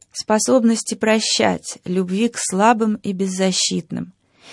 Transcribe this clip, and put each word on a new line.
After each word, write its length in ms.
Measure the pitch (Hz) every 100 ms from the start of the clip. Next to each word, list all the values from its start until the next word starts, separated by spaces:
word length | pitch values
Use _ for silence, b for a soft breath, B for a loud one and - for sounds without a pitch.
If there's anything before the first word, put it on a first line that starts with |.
| b
способности 840 | - - 214 226 254 226 220 - 226
прощать, 840 | 220 220 - - 214 165 - -
любви 460 | - 180 185 190 240
к 80 | -
слабым 580 | - 185 220 226 220 208
и 160 | 202
беззащитным. 1040 | 185 190 185 190 180 - 185 165 175 180 _ B B B